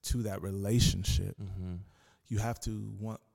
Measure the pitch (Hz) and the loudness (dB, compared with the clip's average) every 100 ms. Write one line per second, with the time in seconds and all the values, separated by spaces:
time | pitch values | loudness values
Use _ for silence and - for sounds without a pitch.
0 | - 123 107 98 98 98 98 120 - 92 | 0 0 0 -2 -4 -2 2 6 6 4
1 | 98 - 95 - 98 95 92 90 101 _ | 2 2 2 -6 -8 -6 -6 -8 -10 _
2 | _ _ _ 107 110 117 - 107 104 101 | _ _ _ -2 -2 -4 -6 -6 -6 -8
3 | 110 110 _ | -8 -10 _